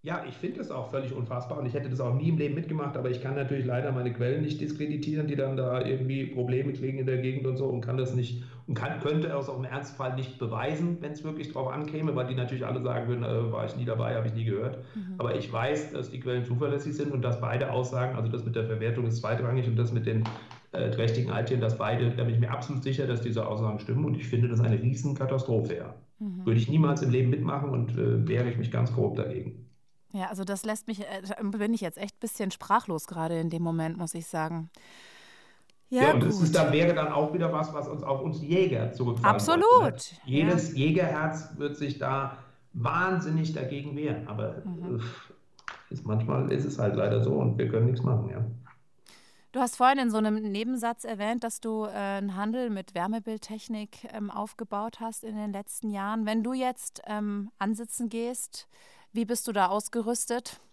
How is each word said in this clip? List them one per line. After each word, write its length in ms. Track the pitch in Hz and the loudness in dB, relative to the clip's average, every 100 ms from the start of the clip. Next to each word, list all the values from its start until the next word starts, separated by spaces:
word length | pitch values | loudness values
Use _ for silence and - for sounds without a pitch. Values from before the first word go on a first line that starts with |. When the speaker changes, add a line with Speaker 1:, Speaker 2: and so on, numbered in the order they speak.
Speaker 1:
Ja, 220 | 151 165 | -6 -6
ich 100 | 139 123 | -6 -8
finde 240 | 185 - | -8 -6
es 100 | 233 | -6
auch 200 | 131 117 | -6 -4
völlig 220 | 139 131 | -4 -4
unfassbar 460 | - 120 123 - 120 | -4 -4 -4 -6 -4
und 80 | 131 | -2
ich 80 | |
hätte 140 | 143 123 | -2 -4
das 100 | 127 | -2
auch 140 | 123 | 0
nie 140 | 131 160 | 2 4
im 100 | 156 | 2
Leben 160 | 147 | 2
mitgemacht, 420 | 156 160 156 143 127 | 0 -2 -2 -2 -2
aber 140 | 123 | -2
ich 100 | 123 | -2
kann 140 | 135 | -2
natürlich 300 | 143 135 139 | -2 0 0
leider 260 | 123 123 135 | 0 0 0
meine 220 | 127 123 | 0 -2
Quellen 300 | 113 120 151 | 0 0 2
nicht 180 | 151 - | 0 -2
diskreditieren, 640 | 147 - 147 - 151 151 147 | -4 -4 -4 -2 -2 0 0
die 80 | |
dann 220 | 139 135 135 | 0 0 0
da 280 | 127 127 | 0 0
irgendwie 420 | 127 131 131 135 127 | 0 0 0 -2 -2
Probleme 460 | 123 123 127 139 | -2 0 2 0
kriegen 240 | - 135 135 | -2 -2 -2
in 80 | 131 | 0
der 120 | 127 | 0
Gegend 260 | 127 131 | 0 -2
und 120 | 131 131 | -2 0
so 100 | 135 | 0
und 140 | 120 | -2
kann 160 | 113 127 | 0 0
das 180 | 123 | 0
nicht 300 | 123 120 - - - - | 0 0 -4 -8 -14 -6
und 60 | |
kann, 260 | 113 120 - | -4 -2 -2
könnte 260 | 147 156 160 | 0 2 2
es 220 | 143 135 | -2 -4
auch 100 | 127 | -6
im 60 | |
Ernstfall 500 | 131 135 131 - 131 | -4 -6 -8 -6 -4
nicht 240 | 131 131 - | -4 -6 -6
beweisen, 600 | 117 113 135 156 170 170 | -4 -2 -2 0 0 -2
wenn's 240 | 147 151 | -6 -6
wirklich 280 | 156 151 143 | -6 -6 -6
drauf 140 | 139 131 | -4 -4
ankäme, 420 | 147 151 151 151 | -2 -4 -2 0
weil 140 | 127 123 | 0 0
die 80 | 127 | -2
natürlich 280 | 123 127 | -2 -2
alle 160 | 113 127 | -2 -2
sagen 260 | 123 117 117 | 0 -2 0
würden, 160 | 123 | -2
äh, 260 | 110 113 113 | 0 0 0
"War 160 | 113 - | -2 -4
ich 80 | |
nie 100 | 127 | -2
dabei, 300 | 120 113 117 | -2 0 0
habe 140 | 117 113 | 0 0
ich 60 | |
nie 100 | 113 | 0
gehört." 340 | 113 101 123 135 - | 0 0 -2 -6 -10
Speaker 2:
Mhm. 240 | 220 185 - | -10 -8 -4
Speaker 1:
Aber 160 | 120 | -2
ich 180 | 131 - | -2 -2
weiß, 380 | 117 127 151 151 | -2 0 -2 -2
dass 180 | 139 123 | -6 -8
die 100 | 127 | -6
Quellen 240 | 127 123 | -2 -2
zuverlässig 500 | 120 120 143 143 156 | 0 0 0 0 -2
sind 160 | 151 151 | -2 -2
und 120 | 131 | 0
dass 180 | 120 113 | 0 0
beide 320 | - 131 151 | 0 0 0
Aussagen, 440 | 127 123 123 127 127 | 0 0 0 -2 0
also 140 | 113 | -2
das 140 | 123 | -2
mit 100 | 117 | -2
der 100 | 117 | -2
Verwertung 420 | 113 110 110 117 117 | 0 0 0 0 0
ist 100 | 113 | 0
zweitrangig 500 | 110 117 123 127 120 | 0 0 2 2 2
und 80 | |
das 180 | 113 117 | 2 2
mit 140 | 117 113 | 2 2
den, 160 | 110 110 - - - - | 2 0 -4 -14 -20 -8
äh, 200 | - 113 | -2 0
trächtigen 420 | 113 113 117 123 | 2 2 2 0
Alttieren, 280 | - 113 123 | 0 0 2
dass 180 | 113 - | 2 2
beide, 320 | 107 117 120 | 0 2 2
da 120 | 120 | 2
bin 120 | 120 | 2
ich 60 | 113 | 4
mir 120 | 117 | 2
absolut 320 | - - 135 | 0 -2 -2
sicher, 240 | 139 131 131 | 0 0 0
dass 140 | 117 | 0
diese 220 | 117 110 | 0 -2
Aussagen 360 | 104 107 110 104 | 0 0 0 -2
stimmen 240 | - 120 | 0 0
und 100 | 156 123 | 2 0
ich 120 | - | 0
finde 180 | 117 120 | 2 4
das 140 | 113 | 4
eine 200 | 117 104 | 4 4
Riesenkatastrophe, 960 | 120 135 143 131 131 135 127 110 104 87 | 2 0 -2 -2 0 0 2 2 2 -4
ja. 180 | - - - _ | -6 -14 -20 _
Speaker 2:
Mhm. 220 | 208 180 | -6 -2
Speaker 1:
Würde 160 | 117 117 | 2 4
ich 80 | 117 | 4
niemals 340 | 156 147 - | 4 4 4
im 80 | 127 | 4
Leben 200 | 127 123 | 4 4
mitmachen 400 | 147 - 139 143 | 2 0 -2 -2
und, 280 | 123 117 - | 0 0 0
äh, 300 | 120 57 107 | 2 4 2
wehre 200 | 117 120 | 2 0
ich 80 | - | 0
mich 140 | - | -2
ganz 220 | 117 - | 0 0
grob 220 | - - - | 2 0 0
dagegen. 480 | - - - - - - - - - | -4 -4 -8 -12 -18 -20 -20 -20 -10
Speaker 2:
Ja, 160 | 202 185 | -6 -6
also 160 | 190 | -6
das 200 | 196 196 | -4 -4
lässt 220 | 220 214 - | -4 -6 -6
mich, 120 | 202 | -8
äh, 220 | 208 196 | -6 -8
da 120 | 190 202 | -8 -4
bin 320 | 202 202 208 | -2 0 2
ich 60 | 233 | 2
jetzt 180 | 180 - | 0 -4
echt 180 | 202 _ | -10 _
ein 40 | |
bisschen 300 | 233 - 196 | -6 -2 -2
sprachlos 560 | - - 214 - 160 - | -4 2 2 4 -4 -4
gerade 320 | 170 160 165 | -4 -2 0
in 120 | 165 | 0
dem 120 | 165 | 0
Moment, 360 | 170 165 160 170 | 0 0 -2 -4
muss 160 | 165 | -6
ich 120 | 170 165 | -6 -6
sagen. 440 | 165 160 170 160 - - - - - - - - - _ _ _ 254 | -4 -2 -4 -8 -14 -20 -20 -20 -20 -20 -20 -20 -20 _ _ _ 6
Ja, 80 | - | 6
Speaker 1:
Ja, 60 | |
und 120 | - | 8
es 160 | - 208 | 4 4
ist 140 | 160 | 4
Speaker 2:
gut. 0 | |
Speaker 1:
dann, 180 | 160 131 | 6 6
wäre 220 | 147 170 | 6 6
dann 180 | 160 151 | 4 2
auch 200 | 143 151 | 2 2
wieder 200 | 170 165 | 2 0
was, 200 | 156 156 | 0 -2
was 160 | 151 135 | -4 -6
uns 140 | - | -6
auf 180 | 139 135 | -2 0
uns 200 | 160 135 | 0 -4
Jäger 500 | 147 180 185 120 113 | 2 4 4 2 0
zurückfallen 480 | - 120 113 202 214 | 0 0 4 4 4
Speaker 2:
Absolut, 240 | 208 330 415 | 4 6 10
Speaker 1:
sollte, 60 | 494 | 10
ne? 440 | 302 - - - | 8 0 -12 -12
Jedes 500 | 131 139 165 175 156 | 0 4 6 4 2
Speaker 2:
ja. 40 | 135 | 2
Speaker 1:
Jägerherz 760 | 151 160 170 151 160 160 - - | 4 4 4 0 -2 -4 -10 -4
wird 180 | 147 147 | -4 -2
sich 220 | 143 127 | -4 -2
da 400 | 131 135 131 - - - _ | -2 0 -2 -8 -18 -20 _
wahnsinnig 800 | - 117 165 185 180 151 160 151 | -4 0 2 2 2 2 2 0
dagegen 440 | 143 127 139 147 143 | -2 -4 -4 -6 -4
wehren. 320 | 151 - - | -2 -2 -4
Aber, 300 | 110 - - | -4 -4 -4
Speaker 2:
Mhm. 240 | 190 170 170 | -8 -8 -4
Speaker 1:
äh, 100 | 117 117 - - - _ - - - - | -4 -4 -10 -18 -20 _ -16 -14 -14 -12
ist, 160 | - - | -10 -2
manchmal 440 | 110 113 131 131 | 0 2 2 2
ist 120 | - | 0
es 140 | 147 - | 0 0
halt 180 | 104 113 | 0 2
leider 260 | 104 113 | 2 2
so 120 | 117 | 4
und 240 | 143 120 - | 4 2 2
wir 100 | - | 0
können 180 | 110 123 | 4 4
nichts 160 | 123 | 4
machen, 260 | - 107 - | 2 2 0
ja. 140 | - 117 - - - - - - - - - _ | -4 -4 -6 -14 -20 -20 -20 -20 -20 -20 -20 _
Speaker 2:
Du 80 | 254 | -2
hast 160 | 247 - | -2 6
vorhin 220 | 254 277 | 6 6
in 120 | 247 | 4
so 80 | 220 | 4
einem 160 | 214 | 4
Nebensatz 720 | 214 214 202 226 254 233 233 | 2 0 -2 0 0 -2 -4
erwähnt, 380 | - 208 208 240 | -6 -4 -2 -2
dass 180 | 233 - | -4 -6
du, 240 | 226 220 | -4 -2
äh, 40 | 214 | -2
einen 480 | 196 196 196 202 190 | -4 -2 -2 -2 -2
Handel 320 | 208 240 240 | -2 -2 -2
mit 260 | 196 190 | -4 -4
Wärmebildtechnik, 1120 | 180 180 220 220 220 - 214 - 220 208 - - | -2 -2 -2 -4 -8 -8 -12 -6 -8 -8 -14 -12
ähm, 180 | 220 202 | -8 -6
aufgebaut 720 | - 208 - 226 202 220 - | -6 -8 -8 -6 -4 -6 -6
hast 240 | 226 220 | -8 -8
in 100 | 226 214 | -8 -6
den 160 | 208 | -6
letzten 380 | 196 202 - 220 | -6 -8 -6 -4
Jahren. 360 | 202 196 226 214 | -2 -2 -2 0
Wenn 160 | 220 | 0
du 100 | 220 | 0
jetzt, 480 | 254 254 254 - - - | 0 -2 -2 -10 -12 -8
ähm, 440 | 214 208 202 202 _ | -4 -2 -4 -6 _
ansitzen 520 | 196 220 233 - 233 | -2 -2 -4 -4 -4
gehst, 580 | 226 233 254 - - - - - - - | -2 -4 -4 -8 -12 -18 -20 -20 -20 -8
wie 120 | 226 | -2
bist 240 | 220 233 - | 0 0 0
du 40 | |
da 160 | 208 185 | 2 2
ausgerüstet? 920 | 202 - 233 220 240 - 240 - - - | 2 0 -2 0 -2 0 -4 -4 -16 -20